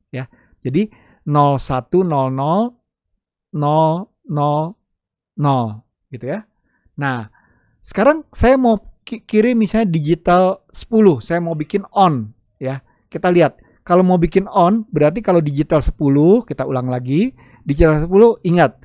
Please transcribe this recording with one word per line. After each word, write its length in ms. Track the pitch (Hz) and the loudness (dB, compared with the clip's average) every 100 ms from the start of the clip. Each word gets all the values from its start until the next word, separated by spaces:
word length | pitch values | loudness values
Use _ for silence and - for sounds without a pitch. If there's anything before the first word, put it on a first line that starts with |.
| _ | _
ya. 160 | 131 131 _ _ _ | -14 -14 _ _ _
Jadi 240 | 139 143 214 - _ _ - | -4 -4 -4 -8 _ _ -2
nol 320 | 147 143 139 | 0 2 0
satu 480 | - 131 120 180 185 | -4 -6 -2 -2 0
nol 240 | 143 131 | -2 -2
nol 400 | 131 143 185 240 240 _ _ _ _ _ _ _ 151 | -4 -2 -2 -2 -8 _ _ _ _ _ _ _ -4
nol 2000 | 147 156 160 170 - _ 285 147 147 147 160 - _ _ _ _ _ - 147 131 117 107 _ _ _ | 0 2 0 -2 -8 _ -8 -4 -2 -2 -4 -10 _ _ _ _ _ -4 0 0 -2 -8 _ _ _
gitu 160 | 123 120 | -14 -10
ya. 160 | 196 - _ _ _ _ | -10 -12 _ _ _ _
Nah, 320 | - 139 123 110 _ _ _ _ _ | -8 -6 -6 -10 _ _ _ _ _
sekarang 440 | - - 247 311 - | -10 0 0 0 -6
saya 240 | - 233 269 | -2 2 2
mau 200 | 247 214 - _ - | 2 0 -4 _ -16
ki-, 160 | 226 - | -16 -2
kirim 360 | 214 233 240 | 0 2 0
misalnya 280 | 208 220 220 | 0 0 0
digital 760 | 165 147 170 - 180 185 190 _ | -2 -2 -2 2 2 2 -2 _
sepuluh, 480 | - - 220 208 135 | -20 -2 2 2 0
saya 160 | - 170 | -4 -6
mau 160 | 170 | -4
bikin 320 | 160 151 202 190 | -8 -6 -6 -4
on, 400 | 208 185 135 107 - _ _ | 0 2 0 -6 -14 _ _
ya. 240 | 131 135 - _ _ | -10 -10 -14 _ _
Kita 240 | 160 180 | -4 0
lihat, 320 | 175 151 - _ _ - | 2 2 -2 _ _ 0
kalau 160 | 175 | 2
mau 160 | 185 185 | 4 2
bikin 320 | 170 196 196 | 2 0 -2
on, 360 | 202 175 226 214 | 0 2 0 -4
berarti 320 | 147 151 190 | 0 0 0
kalau 160 | 220 175 | 0 0
digital 440 | 151 143 151 156 | 0 -4 0 0
sepuluh, 600 | - - 143 139 160 226 | 0 -2 0 2 4 2
kita 240 | - 139 135 | 0 -8 -6
ulang 240 | 131 127 | -4 -4
lagi, 400 | 127 123 147 247 - _ _ | -6 -4 -2 -2 -6 _ _
digital 400 | - 143 160 151 | -8 2 2 2
sepuluh, 400 | 165 190 233 - | 2 4 4 4
ingat, 320 | 180 175 143 - | 0 2 2 0